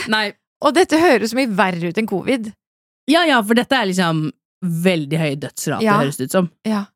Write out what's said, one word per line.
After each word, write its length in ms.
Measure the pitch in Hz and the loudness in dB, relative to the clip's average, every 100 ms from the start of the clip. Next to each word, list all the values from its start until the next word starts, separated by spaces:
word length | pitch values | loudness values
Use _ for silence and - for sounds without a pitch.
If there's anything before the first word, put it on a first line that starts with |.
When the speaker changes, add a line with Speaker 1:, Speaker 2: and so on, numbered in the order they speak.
| 240 | 2
Speaker 1:
Nei. 240 | 214 208 - _ _ | -2 -2 -8 _ _
Speaker 2:
Og 120 | 285 | 0
dette 180 | 294 370 311 | 2 2 4
høres 300 | 349 233 220 | 4 4 2
så 20 | 233 | -2
mye 180 | 262 190 | -2 0
verre 320 | 190 170 170 | 0 0 -4
ut 80 | 170 | -4
enn 80 | 220 | -2
covid. 460 | 185 - 254 214 - _ _ _ _ - | -4 -2 -4 -6 -16 _ _ _ _ 0
Speaker 1:
Ja, 160 | 330 | 2
ja, 180 | 330 254 | 4 2
for 120 | 208 | 2
dette 180 | 233 - | 0 2
er 140 | 262 196 | -2 0
liksom 440 | 185 170 160 156 - _ _ | 0 0 0 -4 -8 _ _
veldig 560 | 185 165 180 170 143 160 | -6 0 0 0 -2 -2
høy 180 | 156 143 | -2 -4
dødsrate, 420 | 127 - 160 135 | -8 -8 -6 0
Speaker 2:
Ja. 160 | 220 208 | 2 2
Speaker 1:
høres 160 | 139 - | 0 -4
det 60 | |
ut 60 | 131 | -2
som. 180 | 190 175 - | -2 -2 -6
Speaker 2:
Ja. 200 | 220 214 202 | -4 -4 -6